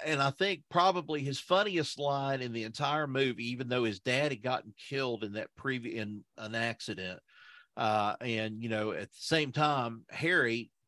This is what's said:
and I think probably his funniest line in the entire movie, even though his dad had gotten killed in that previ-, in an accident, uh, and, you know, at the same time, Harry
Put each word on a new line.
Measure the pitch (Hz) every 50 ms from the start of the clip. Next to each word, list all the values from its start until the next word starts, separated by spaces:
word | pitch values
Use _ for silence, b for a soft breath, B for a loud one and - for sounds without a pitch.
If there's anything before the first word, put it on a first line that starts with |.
| -
and | 156 156 139
I | 139 139
think | 135 - 185 202 190 147 - _
probably | - 170 175 190 185 180 160 147 156 147
his | 135 143 135 -
funniest | - - 180 190 208 208 190 170 151 - - 139
line | 143 143 139 139 139 139 135 131
in | 127 123 113
the | 117 110
entire | 113 113 - 143 139 147 151 151 143
movie, | 131 135 139 131 120 107 120 120
even | 123 120 131 120
though | 127 123 120
his | 113 101 95
dad | - 127 123 131 147 151
had | 139 107
gotten | 104 123 127 117 - 107 101 - - -
killed | 139 135 135 127 117 107 110
in | 101 101
that | 107 104 - - -
previ-, | - 135 131 127 113 117 -
in | 113 107 104 107 104 - _ _ -
an | 113 107 110
accident, | 113 117 117 113 - - - 104 - 95 92 92 - - b b b b b b b b b _ -
uh, | 127 110 107 107 104 104 - -
and, | 120 123 113 110 110 110 110 110
you | 117 117
know, | 110 107 107 110
at | 95 78 98 -
the | - -
same | - - 160 160 151 139
time, | 123 147 151 151 147 135 120 117 117 113 - _
Harry | - - 151 165 180 170 135 117 117 120 117 - _ _ _